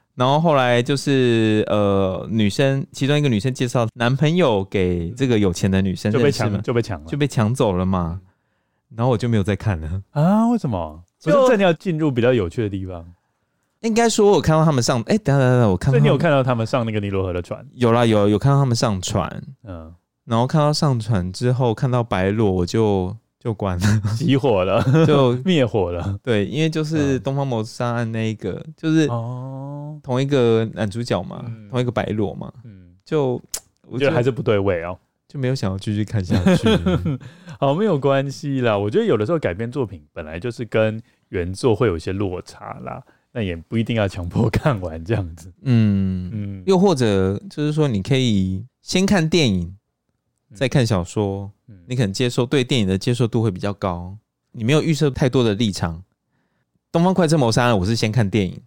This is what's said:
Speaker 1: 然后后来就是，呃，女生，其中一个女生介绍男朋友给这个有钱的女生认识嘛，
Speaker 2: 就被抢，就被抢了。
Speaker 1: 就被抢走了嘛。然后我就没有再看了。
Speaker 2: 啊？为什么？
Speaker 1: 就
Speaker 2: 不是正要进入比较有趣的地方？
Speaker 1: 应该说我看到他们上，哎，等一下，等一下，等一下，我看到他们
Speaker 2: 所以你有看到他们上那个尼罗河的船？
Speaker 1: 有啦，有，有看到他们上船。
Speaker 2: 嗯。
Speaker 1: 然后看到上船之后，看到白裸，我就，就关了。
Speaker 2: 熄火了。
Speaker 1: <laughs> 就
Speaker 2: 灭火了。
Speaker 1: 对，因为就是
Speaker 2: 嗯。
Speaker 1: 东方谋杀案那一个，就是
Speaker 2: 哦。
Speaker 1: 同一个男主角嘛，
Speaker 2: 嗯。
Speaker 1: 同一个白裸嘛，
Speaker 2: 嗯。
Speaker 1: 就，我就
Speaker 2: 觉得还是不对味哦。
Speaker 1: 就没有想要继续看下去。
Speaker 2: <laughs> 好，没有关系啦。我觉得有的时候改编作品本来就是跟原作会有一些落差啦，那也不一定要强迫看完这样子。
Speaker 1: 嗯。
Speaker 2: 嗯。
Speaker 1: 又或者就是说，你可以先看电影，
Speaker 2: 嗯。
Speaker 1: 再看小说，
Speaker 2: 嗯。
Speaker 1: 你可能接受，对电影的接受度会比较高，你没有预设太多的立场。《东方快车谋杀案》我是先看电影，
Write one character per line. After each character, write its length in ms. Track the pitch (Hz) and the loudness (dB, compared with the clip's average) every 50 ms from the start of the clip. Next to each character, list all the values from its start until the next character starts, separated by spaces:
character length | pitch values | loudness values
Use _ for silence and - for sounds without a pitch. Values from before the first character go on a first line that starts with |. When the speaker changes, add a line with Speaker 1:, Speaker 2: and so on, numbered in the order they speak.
| _ _ _ | _ _ _
Speaker 1:
然 140 | - 127 131 | -2 0 2
后 120 | 139 151 | 2 2
后 140 | 165 175 151 | 2 2 2
来 300 | 135 127 123 120 120 123 | 4 4 4 2 2 2
就 120 | - 143 | 0 -2
是， 680 | 135 - 143 139 131 127 120 117 113 110 110 107 107 - - | -2 0 0 2 4 4 4 4 4 4 4 4 2 2 2
呃， 600 | 101 104 104 101 98 98 95 92 92 - - - | 0 2 2 2 2 2 2 0 -2 -4 -6 -4
女 180 | 101 113 107 101 | 0 0 2 2
生， 380 | - - 139 135 135 135 - - | 2 2 0 0 0 -2 -4 -8
其 160 | - - 139 131 | -6 -4 -2 0
中 100 | 147 147 | 2 2
一 40 | |
个 60 | 147 139 | 2 2
女 120 | 117 101 | 0 0
生 120 | - 135 | 0 -2
介 160 | 131 - 131 120 | -2 -2 -4 -2
绍 200 | - 127 117 110 - | 0 0 -2 -2 -2
男 200 | 123 117 120 135 | -2 0 0 0
朋 200 | 135 160 151 165 | 2 2 2 2
友 280 | 185 175 135 107 98 95 | 2 2 4 2 2 0
给 440 | - - 101 92 90 90 87 85 85 | -2 0 0 0 2 0 -2 -4 -6
这 140 | 113 120 139 | -4 -2 0
个 140 | 127 117 104 | 2 2 4
有 120 | 101 95 | 2 2
钱 180 | 87 - - 98 | 0 0 0 0
的 120 | 92 95 | 2 2
女 140 | 95 95 90 | 0 0 -2
生 160 | 82 - 107 | -2 -2 -2
认 200 | 104 127 117 107 | 0 2 2 2
识 140 | - - 110 | 2 0 -2
嘛， 160 | 107 101 92 | -2 -2 -2
Speaker 2:
就 100 | - - | -4 -2
被 0 | |
抢， 0 | |
就 20 | 120 | -2
被 80 | 120 120 | -2 -2
抢 180 | - 90 76 | -2 -6 -10
了。 60 | 76 80 | -10 -8
Speaker 1:
就 100 | - 143 | -4 -2
被 100 | 147 135 | -2 0
抢 280 | - 131 110 104 123 | 0 0 0 0 2
走 180 | - 110 104 90 | 2 2 2 2
了 100 | 90 92 | 0 0
嘛。 380 | 92 95 90 87 82 85 95 - _ _ _ _ _ _ _ _ _ _ _ _ _ 120 | 0 0 0 -2 -4 -6 -8 -12 _ _ _ _ _ _ _ _ _ _ _ _ _ -8
然 100 | 110 117 | -4 0
后 60 | 131 | 0
我 60 | 123 101 | 0 0
就 100 | - 120 | 0 0
没 80 | 113 | 0
有 80 | 107 92 | 2 2
再 140 | 98 101 - | 0 -2 -2
看 200 | - 107 95 80 | -2 -2 -2 -2
了。 200 | 82 80 87 98 98 _ | -4 -6 -8 -8 -8 _
Speaker 2:
啊？ 360 | - 143 151 180 202 220 226 233 | -2 0 2 2 4 4 2 2
为 80 | 247 214 | 0 0
什 120 | - 143 | -2 -4
么？ 340 | 107 90 80 78 76 82 87 _ _ _ | -4 -4 -6 -8 -10 -16 -20 _ _ _
Speaker 1:
就 140 | - - 294 | -2 2 4
Speaker 2:
不 80 | 277 | 4
是 60 | 262 254 | 4 4
正 100 | 262 196 | 4 4
要 140 | 196 180 165 | 4 2 2
进 240 | - - 190 165 151 | 0 -2 -4 -2 0
入 120 | 160 151 | 0 0
比 120 | 127 117 | 2 2
较 100 | 113 123 | 2 4
有 160 | 131 117 92 85 | 4 2 0 -2
趣 140 | - 123 | -2 -4
的 80 | 110 101 | -4 -4
地 160 | 98 95 95 | -4 -6 -8
方？ 200 | 92 92 85 82 85 87 _ _ _ _ _ _ _ _ _ _ _ _ _ | -10 -10 -12 -14 -18 -20 _ _ _ _ _ _ _ _ _ _ _ _ _
Speaker 1:
应 120 | - 233 214 | -4 0 2
该 140 | 226 233 233 | 2 2 2
说 240 | - - 208 202 | 4 4 4 6
我 80 | 202 156 | 6 4
看 160 | - 156 156 | 4 4 4
到 80 | 156 156 | 4 4
他 80 | 165 | 4
们 100 | 147 127 | 2 2
上， 200 | 117 - 139 117 107 - | 0 0 0 -2 0 0
哎， 100 | 202 220 | 0 0
等 180 | - - 139 | 2 2 2
一 40 | 139 | 4
下， 0 | |
等 100 | 131 123 | 4 4
一 20 | |
下， 80 | 127 123 | 4 4
等 0 | |
一 20 | |
下， 60 | 120 104 | 4 4
我 100 | 92 87 | 2 2
看 140 | - 139 | 0 2
到 0 | |
他 0 | |
们 0 | |
Speaker 2:
所 80 | 135 - | 2 4
以 20 | |
你 60 | 143 - | 4 4
有 100 | 156 131 | 4 2
看 140 | 160 170 | 2 2
到 120 | 147 135 127 | 2 2 2
他 120 | 131 123 | 0 0
们 100 | 117 113 | -2 -2
上 200 | 110 - 131 117 | -2 -2 -2 -2
那 80 | 113 107 | -2 -2
个 60 | 107 | -4
尼 80 | 101 101 | -4 -2
罗 140 | 98 95 95 | -2 -2 -2
河 100 | 92 85 | -2 -4
的 80 | 90 | -4
船？ 240 | 87 - 107 104 117 135 - | -6 -6 -10 -12 -12 -16 -4
Speaker 1:
有 180 | 127 120 117 | 0 2 4
啦， 140 | 113 120 120 | 4 4 4
有， 240 | 117 107 104 101 104 | 4 4 4 4 4
有 100 | 107 101 | 4 4
看 120 | - 135 | 4 2
到 80 | 139 139 | 4 4
他 60 | 139 | 2
们 80 | 127 117 | 2 0
上 280 | 117 139 117 101 92 | 0 0 -2 -2 -4
船。 420 | - - - 104 80 - - - - - 135 - - | -4 -4 -2 -2 -4 -4 -6 -12 -14 -16 -18 -20 -18
Speaker 2:
嗯。 300 | 104 90 82 80 78 87 - _ _ _ _ _ | -16 -16 -16 -16 -18 -20 -20 _ _ _ _ _
Speaker 1:
然 160 | - 117 113 | -2 0 0
后 80 | 123 131 | 0 2
看 140 | - 156 | 2 2
到 100 | 147 147 | 2 2
上 260 | 151 - 165 147 131 117 | 2 0 0 0 0 0
船 360 | 107 110 117 92 87 92 92 | -2 -2 -2 -2 -2 -4 -6
之 180 | - 123 123 | -2 -2 0
后， 220 | 127 120 135 120 110 | 0 0 0 0 0
看 180 | - - 127 | 0 -2 0
到 100 | 123 123 | 0 -2
白 280 | 110 - - 92 92 98 | -2 -2 -2 0 0 0
裸， 200 | 104 110 113 101 | 2 2 2 2
我 160 | 92 92 87 | 2 0 0
就， 480 | 87 - 117 110 104 101 95 90 92 107 113 - _ _ _ | 0 0 0 0 2 2 0 -2 -4 -6 -10 -14 _ _ _
就 160 | - 120 107 | -8 -8 -6
关 240 | - 104 98 90 87 | -4 -4 -4 -2 0
了。 80 | 95 104 107 107 98 101 107 113 | 0 2 2 2 0 -2 -4 -2
Speaker 2:
熄 200 | - 120 135 135 | 0 0 2 2
火 260 | 147 135 110 95 90 | 2 2 2 2 2
了。 180 | 95 95 117 - 135 127 | 2 2 2 2 4 4
Speaker 1:
<laughs> 100 | 160 165 | 4 4
就 280 | 151 151 143 135 123 120 127 131 | 4 4 4 4 2 2 0 0
Speaker 2:
灭 220 | 190 180 156 127 | 0 2 2 2
火 260 | 110 - 110 92 87 | 2 0 0 -2 -2
了。 260 | 87 85 85 98 98 98 - | -2 -4 -4 -6 -6 -6 -4
Speaker 1:
对， 220 | 131 113 104 101 | -2 0 0 0
因 160 | - - 147 | 0 -2 -2
为 80 | 160 160 | -2 -2
就 140 | 156 160 156 | -2 -2 -4
是 340 | 151 160 156 143 139 135 123 | -2 -2 -2 0 0 0 -2
Speaker 2:
嗯。 40 | |
Speaker 1:
东 140 | - 139 135 | -2 -4 -4
方 100 | 139 139 | -4 -2
谋 160 | 135 123 113 | -2 -2 -4
杀 260 | 107 110 - - 123 120 | -4 -6 -6 -6 -4 -4
案 220 | 117 120 120 110 | -2 -2 -4 -4
那 200 | 113 113 110 110 | -4 -4 -4 -4
一 60 | 107 | -4
个， 280 | - - 95 90 - - 160 156 - | -6 -6 -8 -8 -8 -10 -16 -14 -6
就 160 | - 160 156 | -2 0 2
是 140 | 160 156 139 | 2 2 0
Speaker 2:
哦。 920 | 120 117 113 117 127 123 127 131 135 135 135 139 143 143 147 - - 147 - | -2 -4 -6 -8 -10 -10 -12 -12 -12 -12 -12 -12 -12 -12 -12 -12 -14 -14 -8
Speaker 1:
同 180 | 135 123 127 | -4 -2 -2
一 40 | 139 | 0
个 420 | 139 143 131 120 117 113 113 113 107 - | 2 2 4 4 4 4 2 2 -2 -4
男 160 | 82 107 104 | -4 -4 -4
主 120 | 95 117 | -4 -6
角 200 | 120 - 120 92 87 | -4 -2 -4 -4 -4
嘛， 200 | 90 90 87 - | -6 -10 -12 -12
Speaker 2:
嗯。 220 | 113 113 110 107 101 | -12 -12 -14 -14 -6
Speaker 1:
同 120 | 113 123 | -4 -4
一 20 | 127 | -2
个 80 | 123 | -2
白 140 | - 110 - | -2 -2 -4
裸 280 | - 107 107 104 82 - | -2 -2 -2 -2 -4 -4
嘛， 180 | - - - - - - | -8 -12 -14 -16 -18 -20
Speaker 2:
嗯。 300 | 117 101 95 90 87 87 92 _ | -20 -20 -20 -20 -20 -20 _ _
Speaker 1:
就， 380 | - 156 156 139 131 123 123 - _ - - - _ _ _ _ - | -4 -2 0 0 0 -2 -4 -6 _ -14 -14 -14 _ _ _ _ -12
我 60 | - | -4
就 120 | 117 143 | -2 0
Speaker 2:
觉 0 | |
得 100 | 135 - | 2 2
还 80 | 156 120 | 2 2
是 80 | 135 | 0
不 100 | 117 123 | 0 0
对 160 | 107 113 107 101 | 0 0 2 2
味 260 | 98 101 92 85 82 | 2 0 0 -2 -4
哦。 140 | 87 92 - _ _ _ _ _ _ | -6 -10 -12 _ _ _ _ _ _
Speaker 1:
就 120 | - 147 | -8 -6
没 80 | 127 127 | -4 -2
有 80 | 131 | -2
想 160 | 131 - 95 | -2 -4 -4
要 60 | 95 95 | -4 -4
继 160 | - 110 107 | -4 -4 -2
续 120 | 104 107 | -2 -2
看 180 | - - 107 92 | -2 -2 -4 -2
下 120 | - - 92 87 196 180 | 0 -2 0 2 2 2
去。 140 | - - 220 214 - - 185 180 - - 160 | 2 2 2 2 2 2 0 -2 0 -2 -4
Speaker 2:
<laughs> 500 | 139 123 - - - - - 175 147 - | -6 -6 -8 -14 -20 -20 -20 -20 -8 -2
好， 140 | 143 139 143 | 0 0 0
没 120 | 170 220 | 0 0
有 120 | 214 170 139 | 0 0 0
关 320 | 131 139 135 139 139 139 | 0 0 0 0 0 -4
系 320 | 131 - - 143 139 131 | -8 -8 -8 -6 -4 0
啦。 160 | 123 117 107 101 | 0 2 2 2
我 120 | 101 104 | 0 0
觉 100 | 123 202 | 0 0
得 60 | 233 | 2
有 120 | 208 135 107 | 2 2 0
的 80 | 107 | 0
时 60 | 113 | 0
候 80 | 175 156 | -2 -2
改 140 | - 104 85 | -2 -4 -4
编 180 | 95 117 120 | -4 -6 -6
作 140 | 123 147 123 | -6 -6 -6
品 160 | 101 101 80 73 _ _ | -6 -8 -12 -18 _ _
本 100 | - 80 | -14 -12
来 160 | 76 80 85 | -12 -10 -8
就 120 | 90 123 | -8 -8
是 120 | 117 - 123 | -8 -8 -8
跟 360 | 104 - 113 110 110 110 113 - _ _ _ _ _ | -2 0 2 2 2 0 -4 -10 _ _ _ _ _
原 240 | - 92 85 90 95 | -6 -4 -4 -4 -4
作 220 | - - 131 107 | 0 2 2 2
会 120 | - 127 107 | 4 2 0
有 100 | 87 82 | 0 -2
一 20 | |
些 140 | - 98 92 | -4 -6 -4
落 280 | 98 104 92 90 90 | -4 -4 -4 -6 -8
差 380 | - - - - 104 107 110 - 123 | -12 -14 -20 -18 -16 -16 -14 -14 -12
啦， 180 | - - 127 - _ _ _ _ _ | -12 -14 -14 -16 _ _ _ _ _
那 100 | - 123 | -8 -6
也 140 | 107 92 85 | -6 -6 -6
不 220 | 82 85 - 120 113 | -8 -8 -6 -4 -4
一 60 | 113 | -2
定 120 | - 120 | -2 0
要 120 | 110 104 95 | 0 0 -2
强 200 | - - 85 87 | -2 -4 -8 -4
迫 220 | - - - - | -2 0 0 0
看 300 | - - - 160 127 98 | 0 0 0 0 -2 -2
完 220 | 92 85 80 82 82 | -4 -8 -8 -10 -6
这 100 | 87 117 | -4 -2
样 220 | 107 92 82 82 | -2 -4 -6 -10
子。 160 | 85 - 92 90 _ - | -16 -18 -20 -20 _ 0
Speaker 1:
嗯。 640 | 135 123 113 110 104 101 98 98 95 92 90 90 90 110 | 2 4 4 4 4 2 2 0 0 -2 -4 -6 -6 -8
Speaker 2:
嗯。 300 | 107 101 101 98 95 92 | -8 -8 -8 -10 -6 0
Speaker 1:
又 120 | 131 196 175 | 2 4 4
或 160 | 190 202 170 | 4 4 4
者 480 | 127 123 107 101 95 95 95 98 - - - | 4 2 2 4 2 2 2 0 -2 -6 -10
就 160 | - - 147 | -8 -4 -4
是 80 | 151 151 | -2 0
说， 140 | 156 151 143 | 0 0 0
你 160 | 113 98 95 | 0 -2 -2
可 120 | - 139 | 0 0
以 480 | 131 131 120 107 98 95 95 95 95 113 - _ _ | 2 2 2 2 2 0 0 -2 -6 -8 -12 _ _
先 240 | _ - - 185 190 | _ -4 0 0 2
看 220 | 202 208 185 160 156 | 2 2 2 2 2
电 220 | 175 175 151 113 | 2 2 2 2
影， 260 | 95 90 85 85 95 - _ _ _ _ _ _ _ _ _ _ _ _ _ _ | 2 0 -2 -6 -10 -14 _ _ _ _ _ _ _ _ _ _ _ _ _ _
Speaker 2:
嗯。 40 | - | -8
Speaker 1:
再 120 | 101 139 123 | -4 -4 0
看 180 | - 151 120 | 2 2 2
小 180 | 107 110 90 85 | 2 0 0 -2
说， 460 | - - 107 104 98 98 98 98 101 - _ _ - | -2 -4 -4 -2 -2 -4 -6 -10 -12 -16 _ _ -20
Speaker 2:
嗯。 100 | 104 92 85 127 | -20 -20 -12 -6
Speaker 1:
你 80 | 127 | -4
可 80 | 123 123 | -2 -2
能 100 | 98 95 | -2 -2
接 160 | - 127 123 | -2 -2 -2
受， 160 | - - 123 | 0 -2 -2
对 180 | 123 - 139 127 | 0 0 0 0
电 160 | 127 147 123 | 0 0 0
影 80 | 104 92 | 2 2
的 100 | 95 95 | 0 0
接 160 | - 127 123 | 0 -2 0
受 140 | 117 127 110 | 0 0 0
度 140 | - 120 | 0 0
会 80 | 110 113 | 0 0
比 100 | 90 90 | -2 -4
较 140 | - 101 98 | -4 -6 -6
高， 420 | - - 95 87 87 87 90 98 110 - _ _ _ _ _ | -4 -4 -4 -4 -6 -8 -12 -14 -16 -20 _ _ _ _ _
你 120 | - 123 110 | -12 -6 -2
没 100 | 113 147 | 0 2
有 80 | 156 | 2
预 120 | 110 156 160 | 2 0 0
设 160 | 135 156 143 | 0 0 0
太 180 | 127 - 151 127 | 0 0 0 0
多 160 | 123 135 120 | 2 2 2
的 120 | 110 101 | 2 2
立 160 | 98 120 107 | 0 0 -2
场。 320 | 92 - - 85 80 85 92 _ _ _ _ _ _ _ _ _ _ _ _ _ _ _ _ _ | -2 -2 -4 -6 -6 -8 -14 _ _ _ _ _ _ _ _ _ _ _ _ _ _ _ _ _
《东 120 | - 170 170 | 0 2 2
方 100 | 185 190 | 2 4
快 140 | 190 175 147 | 2 2 4
车 100 | 160 160 | 4 4
谋 140 | 127 113 | 4 2
杀 140 | 110 131 123 | 2 2 2
案》 120 | 123 117 98 | 4 2 2
我 80 | 90 | 2
是 100 | 101 117 | 0 0
先 160 | 110 - 110 | 0 0 0
看 180 | 104 123 110 95 | 2 0 0 2
电 160 | 92 110 98 | 2 0 0
影， 140 | 90 - - - | 0 -4 -8 -16